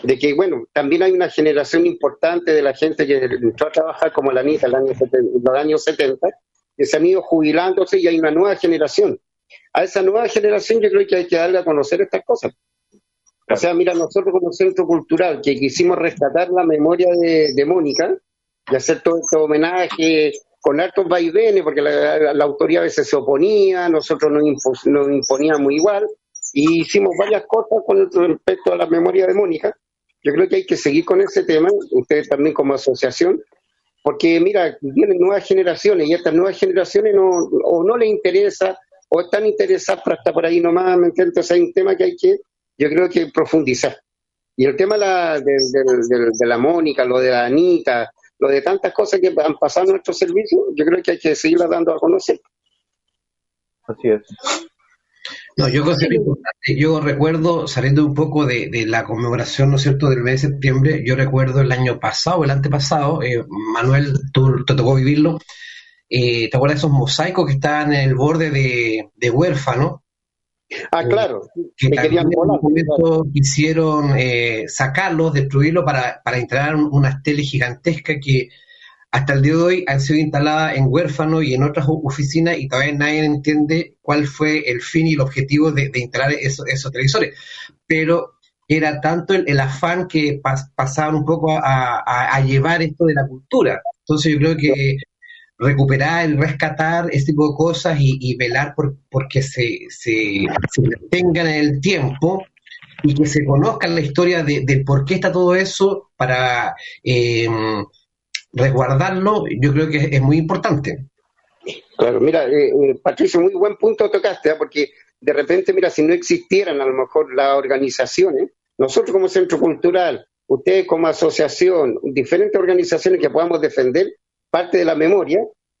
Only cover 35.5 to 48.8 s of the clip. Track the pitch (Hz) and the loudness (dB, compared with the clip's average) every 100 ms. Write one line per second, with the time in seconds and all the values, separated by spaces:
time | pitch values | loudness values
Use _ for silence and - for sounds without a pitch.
35.5 | 190 180 156 208 185 151 175 170 160 190 | 0 0 0 0 2 2 0 0 2 0
36.5 | 185 190 180 175 202 214 196 190 175 - | 0 0 0 0 0 2 4 4 2 0
37.5 | - - 175 185 240 220 208 185 185 202 | 0 0 2 2 2 0 0 0 2 0
38.5 | - 190 185 _ _ - 170 175 208 214 | 0 -4 -4 _ _ -2 -2 0 0 0
39.5 | 208 190 185 - 185 - 165 175 165 165 | 0 0 0 -2 -4 -2 -2 -2 0 2
40.5 | 170 170 175 185 180 175 170 180 175 170 | 2 2 2 2 2 2 2 0 0 2
41.5 | 175 175 196 196 175 180 175 370 392 - | 2 2 0 0 0 -2 0 0 0 -4
42.5 | _ _ - 147 160 180 180 151 156 - | _ _ -4 0 2 0 0 -2 -2 0
43.5 | 160 131 123 135 - _ _ _ _ _ | 0 0 -2 -4 -6 _ _ _ _ _
44.5 | - 135 139 190 208 196 185 170 151 135 | -2 0 2 0 0 0 0 0 -2 0
45.5 | 139 131 135 131 123 117 123 117 113 120 | 0 0 0 2 2 2 0 0 0 0
46.5 | 120 139 170 156 135 127 127 127 123 120 | 2 2 2 0 0 0 2 2 2 2
47.5 | 143 180 170 - 120 110 _ _ - 139 | 2 4 2 0 -2 -2 _ _ -2 0
48.5 | 139 165 196 | 2 0 -2